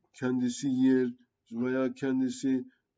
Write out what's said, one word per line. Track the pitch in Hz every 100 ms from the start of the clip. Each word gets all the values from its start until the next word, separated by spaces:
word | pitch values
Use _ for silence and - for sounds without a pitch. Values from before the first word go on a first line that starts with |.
| _
kendisi | - 127 127 123 120 139
yer | 127 131 131 123 123 _ _ _
veya | 113 123 131 131
kendisi, | 127 135 131 131 127 135 131 123 _ _